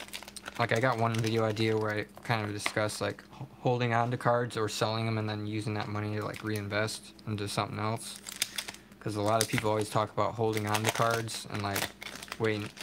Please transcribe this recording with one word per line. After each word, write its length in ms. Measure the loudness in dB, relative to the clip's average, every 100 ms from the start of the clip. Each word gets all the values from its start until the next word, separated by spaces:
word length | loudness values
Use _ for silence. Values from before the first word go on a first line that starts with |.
| -10 -12 -12 -12 -8 -2
like, 140 | 2
I 80 | 4
got 180 | 4 4
one 160 | 2
video 300 | 2 2 2
idea 320 | 2 2 2 2
where 140 | 0
I 140 | -2 -4 -6
kind 200 | 0 0
of 80 | 0
discuss, 480 | -2 -2 2 0 0
like, 240 | -2 -4 -10 -14
h-, 60 | -14 -2
holding 340 | 0 2 4
on 160 | 4 4
to 60 | 2
cards 400 | 4 4 4 0
or 120 | 0
selling 380 | 2 2 2 2
'em 100 | 0
and 100 | 0
then 180 | -2 -2
using 280 | -2 -2
that 140 | -2 -2
money 260 | -2 -2 -2
to, 80 |
like, 200 | -4 -4
reinvest 680 | -2 -2 0 0 0 -2 -10 -12 -6
into 220 | -4 -2
something 300 | -2 -2 0
else. 420 | -2 -2 -6 -12 -8 -4 -4 -4 -10 -12 -16 -10
'Cause 160 | -4 0
a 60 |
lot 200 | 4 4
of 60 | 4
people 220 | 2 4
always 180 | 2 2
talk 240 | 2 0
about 220 | 0 0
holding 320 | 2 0 2 0
on 180 | 2
to 80 | 2
cards 540 | 2 4 2 -2 -6 -6
and, 120 | -4
like, 260 | -2 -2 -2 -6 -12 -10 -8 -2
waiting, 300 | 0 0 -4 -4